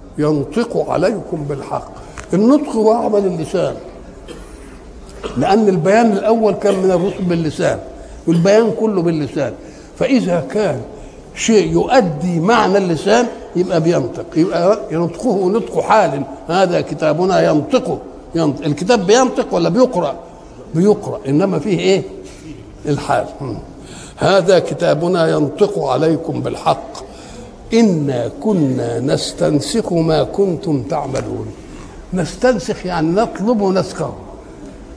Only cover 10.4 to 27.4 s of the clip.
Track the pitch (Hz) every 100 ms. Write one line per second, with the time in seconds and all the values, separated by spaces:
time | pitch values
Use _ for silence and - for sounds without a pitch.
10.4 | 135 208 202 120 113 - - - - -
11.4 | - 214 165 165 - 262 185 147 180 170
12.4 | 175 233 190 196 185 160 185 233 240 -
13.4 | - 170 180 170 160 156 123 - - 160
14.4 | 180 170 175 220 - 160 170 - 247 196
15.4 | 180 220 - 165 - 214 175 143 135 -
16.4 | - 175 185 165 - 147 156 151 185 170
17.4 | 165 156 - 254 - 143 - - - 170
18.4 | 156 131 156 147 180 240 180 233 254 -
19.4 | - 185 170 196 254 185 151 - - -
20.4 | - - - 160 196 202 - 117 135 143
21.4 | 196 165 208 165 180 190 - - - -
22.4 | 160 143 - - 151 143 - 127 131 -
23.4 | 131 101 - - - - - - 151 190
24.4 | 180 180 - 151 170 147 175 180 160 156
25.4 | 147 - 202 170 143 127 160 151 - 127
26.4 | 123 - 165 - - - - - - -